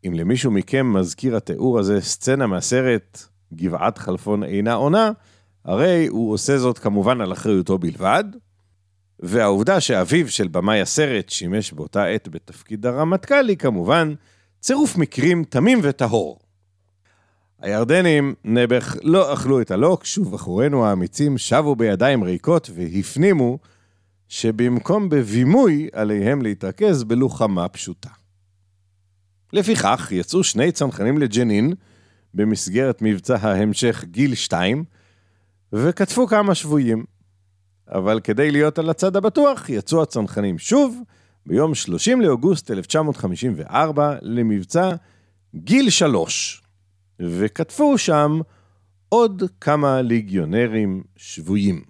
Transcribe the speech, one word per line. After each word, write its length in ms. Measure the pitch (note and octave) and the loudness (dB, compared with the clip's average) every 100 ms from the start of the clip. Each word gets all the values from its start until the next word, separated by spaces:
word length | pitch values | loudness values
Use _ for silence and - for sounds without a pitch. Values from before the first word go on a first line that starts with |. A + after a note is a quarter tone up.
| F#2+ | -4
אם 60 | |
למישהו 380 | E2+ E2+ B2 C3 | -4 0 0 2
מכם 420 | G2+ - C#3 C3 | 0 0 -2 0
מזכיר 420 | G2 F2+ - C3 A2+ | 0 -2 -2 -4 -4
התיאור 440 | - E2+ B2+ A#2+ | -4 -2 0 2
הזה 220 | G2 G2+ | 2 0
סצנה 460 | F2+ - - C#3 B2 | -2 -6 -2 0 0
מהסרט 760 | F2+ - B2 C3 A2+ _ - - _ _ | -2 -2 0 2 0 _ -20 -20 _ _
"גבעת 440 | D#2+ F2 E2+ G2 A2+ | -6 -4 -2 -2 -4
חלפון 460 | - F2+ - G#2 | -6 -6 -2 -4
אינה 300 | E2 G2 G#2+ | -2 -4 -2
עונה", 380 | A#2 C#3 F#3+ A3 G#3+ _ _ _ _ - | 0 2 2 2 -2 _ _ _ _ -4
הרי 420 | F#2+ E3 F3 D#3+ | 0 2 2 0
הוא 260 | G#2+ A#2 | 0 -2
עושה 240 | G#2+ - C#3 | -2 0 0
זאת 220 | B2 A#2 | 2 0
כמובן 420 | A2+ G2+ G2+ B2+ | -2 0 2 0
על 120 | G2 | -2
אחריותו 440 | F#2 G#2+ G2+ F2 F#2+ | -4 0 0 2 -2
בלבד, 460 | F2 C#2+ F#2 B2 G#3+ A3+ _ _ _ _ _ _ _ _ | -2 -4 0 0 0 -10 _ _ _ _ _ _ _ _
והעובדה 640 | F2 A2 G#2+ G2 A2+ F#3+ | -4 0 2 2 2 0
שאביו 480 | - A2 F2+ D#3+ C#3+ | 0 0 2 0 0
של 180 | - F#2+ | -2 -4
במאי 340 | E2 F#2+ G#2+ | -2 0 0
הסרט 480 | F#2 - D3+ A#2 F2+ | 0 0 0 -2 -4
שימש 440 | - F2 G2+ G2+ | -8 -4 -4 -6
באותה 320 | D2 D#2 G2 F#2+ | -10 -8 -2 -2
עת 220 | G#2+ - | -2 -6
בתפקיד 580 | E2 _ - - G#2+ A2+ | -16 _ -20 -14 -6 -4
הרמטכ"ל 640 | B2 D#3+ F#3 - C#4 C4 | -2 -2 -2 0 0 2
היא 80 | F#3+ | 0
כמובן 560 | F3+ G2+ E2+ D#3 D#3 D3 _ _ _ _ | 0 -2 2 2 2 -4 _ _ _ _
צירוף 380 | - C4+ D4 - | -4 0 0 0
מקרים 460 | D3+ - D3 F3 | -2 0 0 2
תמים 360 | D#3+ C3 F3+ B3+ | 0 2 4 4
וטהור. 560 | D3 C3+ B2 A2 D#2+ B1+ _ _ _ _ _ _ _ _ _ _ _ _ | 2 0 0 0 -2 -10 _ _ _ _ _ _ _ _ _ _ _ _
הירדנים, 720 | F#2+ G#2+ A#2 E3 F3+ D3+ C#3 - | -4 0 2 4 6 4 2 -4
נעבך, 520 | A2 A#2 A#2+ A#2+ E2 C2+ | -2 2 4 2 0 -6
לא 300 | - F3 D#3+ | 2 4 4
אכלו 280 | C#3 B2+ C3+ | 0 0 0
את 100 | A2 | 2
הלוקש, 460 | F#2+ C#3+ F#3 - - | 2 2 2 -4 -4
ובחורינו 680 | F#3+ F#2+ - F2+ C3+ C#3+ A2 | -4 -6 -6 0 0 2 2
האמיצים 520 | G2 F2+ - D3 C3 | 0 -2 -2 -2 0
שבו 380 | - B2 D3+ C3 | 0 0 2 0
בידיים 480 | A2+ G2 A#2+ C3+ | 0 2 2 2
ריקות 460 | F#2 F2+ - E3 - | 0 -2 0 0 0
והפנימו 840 | E2+ F2 F2+ F#2+ - F#3 F3+ B2 C3+ _ _ _ _ _ _ _ | -10 -6 -4 -6 0 2 2 0 -2 _ _ _ _ _ _ _
שבמקום 840 | - A2+ A2 B2 B2 - G3+ G3 | -4 -4 0 0 0 0 0 2
בבימוי 800 | D3+ A2+ A2 B2+ A3 B3 D3 D#3 | 0 0 2 4 6 4 2 -2
עליהם 480 | - G#2+ G#2 G2+ C#3+ | -4 -2 0 0 0
להתרכז 640 | A2+ G2+ F#2 - G#3 D#3 | -2 -4 -8 0 2 2
בלוחמה 640 | A2+ A#2 C3 - A2+ F#2+ F2 | 0 0 0 0 -2 0 -4
פשוטה. 420 | - - F2 - _ _ _ _ _ _ _ _ _ _ _ _ _ _ | -6 -14 -14 -16 _ _ _ _ _ _ _ _ _ _ _ _ _ _
לפיכך 540 | F3+ G3 A3+ G3 G#3 D3 | -2 0 2 2 0 0
יצאו 320 | F#2 E2 F3+ | -4 -2 0
שני 280 | F#3+ G#2 D3+ | 0 0 0
צנחנים 460 | E3 C#3+ - G#2 D3 | 0 -4 -2 -2 0
לג'נין 560 | C3+ G#2 B2 G2+ B2+ F#3 _ _ _ _ _ | 0 0 2 2 2 -2 _ _ _ _ _
במסגרת 680 | F#2 G#2+ G#2+ - G2+ C3+ A#2+ | -2 0 0 -2 0 0 0
מבצע 340 | A2 G2+ - B2 | 0 -2 0 0
ההמשך 640 | G#2+ F#2+ G#2+ G2+ A#2+ G2+ | 0 0 0 0 -2 -2
גיל 320 | E2+ E2+ C#3 A#2+ | -8 -2 0 0
שתיים, 480 | - E2+ F#2 B2+ E3 _ _ _ _ _ _ _ _ | -4 -2 0 -2 -6 _ _ _ _ _ _ _ _
וקטפו 540 | G#2+ C#3+ F3 G3 - B3 | -2 0 0 -2 0 2
כמה 280 | G#3+ G3+ F3 | 2 2 0
שבויים. 500 | D#3 D3 B2 A2+ A#2 _ _ _ _ _ _ _ _ | 0 0 2 -2 -4 _ _ _ _ _ _ _ _
אבל 320 | F#2+ F#2+ A2 | -4 0 -2
כדי 320 | G2+ G#2+ D3 | 0 0 2
להיות 280 | C#3+ D3+ D3+ | 2 2 0
על 100 | D#3+ | -4
הצד 260 | D#3+ F#3+ F#3+ | 0 0 0
הבטוח, 540 | G3+ G3 C#4+ C4 - | 0 2 2 2 -4
יצאו 320 | A2+ - D#3+ | -6 -2 0
הצנחנים 580 | D#3 A#2+ G2+ - G2+ E2+ | 0 -2 -4 -4 -4 -4
שוב 380 | - B3+ C#4 B3 A#3+ _ _ _ - | 0 2 2 -2 -16 _ _ _ -4
ביום 300 | B2+ D#3 D3 | 0 0 -2
שלושים 460 | - E2+ - B3+ | -4 -4 0 2
לאוגוסט 500 | G3+ B2 D3 F3 - | 2 2 2 0 -2
אלף 140 | G#2 F2+ | -8 -2
תשע 160 | D#3 | -2
מאות 160 | D#3 C3+ | -2 -4
חמישים 360 | F#2+ F2 B2 F#2 | -4 -4 -4 -4
וארבע 600 | D#2 A2+ D#3 D3 D3 C#3+ | -4 0 0 0 -2 -2
למבצע 680 | - A#2 A#2 G#2 F#2 E3 F#3 E3+ _ _ _ _ _ - | -6 -2 0 0 -2 -2 -2 -2 _ _ _ _ _ -18
גיל 340 | F2+ A#3+ C4 | 0 2 4
שלוש, 760 | - D#3+ A2 D#2+ - - - _ _ _ _ _ _ | 2 2 2 -2 -4 -8 -10 _ _ _ _ _ _
וכתבו 800 | F2 F2 G#2 - D#3+ - D4 C4+ | -6 -2 -4 -2 -8 0 2 2
שם 420 | - D#3 D3 D#3 D#3+ _ _ _ _ _ _ | 2 2 2 0 -4 _ _ _ _ _ _
עוד 340 | A3+ A#3 F#3+ F#3 _ | 2 2 0 -8 _
כמה 400 | - D3+ C#3+ C3 | 0 2 2 2
ליגיונרים 1040 | B2+ A#2 G#2 F#2+ D#2 G2+ A#2+ A2 G#2 F#2+ - _ | 2 0 0 -2 0 0 0 0 -2 -4 -10 _
שבויים. 680 | - - D#2+ G2+ G2+ E2+ | -20 -16 -4 0 0 -2